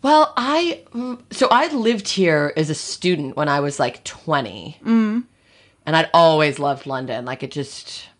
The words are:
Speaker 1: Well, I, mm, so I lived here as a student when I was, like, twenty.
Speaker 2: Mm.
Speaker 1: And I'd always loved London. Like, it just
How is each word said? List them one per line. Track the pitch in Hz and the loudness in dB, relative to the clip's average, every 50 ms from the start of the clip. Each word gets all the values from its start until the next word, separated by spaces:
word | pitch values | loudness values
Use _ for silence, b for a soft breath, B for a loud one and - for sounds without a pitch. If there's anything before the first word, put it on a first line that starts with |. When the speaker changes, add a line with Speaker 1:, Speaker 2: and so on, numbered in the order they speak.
Speaker 1:
Well, | - 269 302 311 311 285 - | 2 4 4 4 4 4 0
I, | - 240 262 294 320 349 339 - - - _ _ | -4 -2 0 0 0 0 0 -4 -6 -12 _ _
mm, | 233 247 254 247 240 - _ | -8 -8 -8 -8 -12 -14 _
so | - - 262 - | -2 0 2 4
I | 226 247 302 339 302 | 4 4 2 0 -2
lived | 262 220 226 240 208 196 | 0 0 0 0 0 -2
here | - - 190 190 170 156 151 147 147 - | -6 0 2 2 4 4 2 2 0 0
as | 156 160 147 | -2 -2 -2
a | 151 | -2
student | - - - - - - 180 180 156 147 131 - | -6 -6 -12 -12 -4 0 0 0 0 -2 -6 -4
when | - 151 147 | -2 0 0
I | 143 143 | 0 0
was, | 143 143 143 - | 0 -2 -2 -2
like, | 143 120 - - _ | -2 -2 -2 -8 _
twenty. | - - - - - 156 139 131 104 90 - 82 - 151 _ - | -16 -16 -14 -4 -2 -2 -2 -2 -4 -10 -12 -14 -16 -18 _ -2
Speaker 2:
Mm. | - 226 226 220 214 214 240 247 b b b b b b b b b b b _ | 2 2 4 4 2 -2 -4 -6 b b b b b b b b b b b _
Speaker 1:
And | 147 156 | 0 0
I'd | 160 160 - - | 0 0 4 4
always | 170 170 165 160 151 151 147 135 143 | 6 6 6 6 4 2 2 0 -2
loved | 143 143 139 131 - | -2 -2 -2 -4 -6
London. | 139 135 131 131 127 120 113 120 | -8 -8 -8 -6 -6 -6 -8 -6
Like, | 127 127 135 - | -8 -8 -8 -8
it | 127 | -8
just | - 147 135 - - - - - - - - - _ _ | -6 -8 -8 -8 -10 -18 -16 -16 -16 -16 -18 -20 _ _